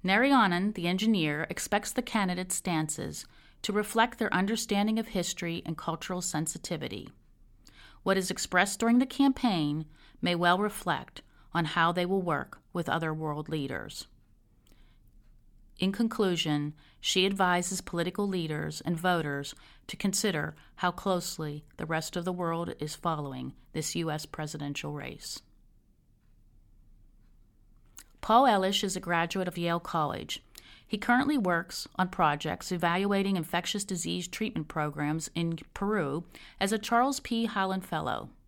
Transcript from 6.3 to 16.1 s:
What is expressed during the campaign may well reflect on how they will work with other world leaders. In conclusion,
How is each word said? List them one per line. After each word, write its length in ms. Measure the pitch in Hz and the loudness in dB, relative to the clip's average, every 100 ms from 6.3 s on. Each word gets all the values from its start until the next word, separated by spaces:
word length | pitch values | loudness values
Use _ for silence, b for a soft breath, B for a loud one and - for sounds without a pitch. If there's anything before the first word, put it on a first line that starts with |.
| - 160 - - 160 139 101 - - _ _ - - B B B B | -2 -4 -6 -6 -6 -6 -8 -12 -18 _ _ -20 -20 B B B B
What 140 | - 190 | 0 2
is 140 | 185 | 0
expressed 500 | 180 - 180 196 - | -4 0 2 2 2
during 180 | 233 240 | 4 6
the 80 | 254 | 4
campaign 760 | - 277 262 247 180 147 151 156 b b b | 4 4 4 2 2 0 -2 -6 b b b
may 120 | 175 | 0
well 240 | 175 175 180 | 4 4 4
reflect 640 | 208 202 180 151 - - b b b | 2 -2 -2 -2 -4 -18 b b b
on 120 | 170 | -2
how 280 | 156 - 165 | 0 4 4
they 140 | 175 175 | 4 2
will 160 | 196 | 0
work 380 | 175 147 131 - _ | 2 0 -2 -12 _
with 160 | - 143 | -4 0
other 240 | 165 160 | 0 0
world 360 | 156 156 147 156 | -2 -4 -4 -4
leaders. 580 | 160 135 90 52 - - - _ _ _ _ _ b b b - - - - - - - - | -4 -4 -6 -8 -12 -14 -20 _ _ _ _ _ b b b -20 -20 -20 -20 -20 -20 -20 -2
In 140 | 190 | -2
conclusion, 840 | 196 226 | 0 -2